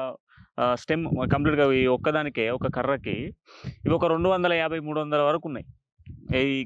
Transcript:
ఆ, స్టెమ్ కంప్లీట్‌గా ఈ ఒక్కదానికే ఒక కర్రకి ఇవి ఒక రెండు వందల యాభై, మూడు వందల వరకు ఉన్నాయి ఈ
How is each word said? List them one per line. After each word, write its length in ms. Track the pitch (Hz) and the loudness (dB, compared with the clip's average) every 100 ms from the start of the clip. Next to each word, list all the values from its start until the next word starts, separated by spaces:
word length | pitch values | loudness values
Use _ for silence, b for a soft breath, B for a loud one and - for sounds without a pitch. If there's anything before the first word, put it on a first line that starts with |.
| 131 - _ b b - | -4 -10 _ b b -2
ఆ, 140 | 123 | 0
స్టెమ్ 560 | 123 - 160 165 127 123 | 0 0 -2 0 -2 0
కంప్లీట్‌గా 400 | 139 147 147 139 | 2 2 4 4
ఈ 140 | 131 127 | 4 4
ఒక్కదానికే 640 | 123 156 151 147 123 113 | 2 0 -2 -2 -2 -2
ఒక 160 | 127 131 | -2 -4
కర్రకి 680 | 127 123 139 117 98 - - _ B B | -2 -2 -4 -4 -8 -8 -14 _ B B
ఇవి 240 | B - | B 0
ఒక 160 | 160 170 | 2 2
రెండు 220 | 160 180 | 2 2
వందల 240 | 185 175 | 2 2
యాభై, 260 | 170 160 160 | 2 0 -4
మూడు 220 | 151 151 | -4 -4
వందల 200 | 151 147 | 0 2
వరకు 280 | 147 156 160 | 2 0 -4
ఉన్నాయి 180 | 123 - - _ _ - - - 131 | -10 -12 -20 _ _ -20 -12 -2 0
ఈ 260 | 139 135 | 2 0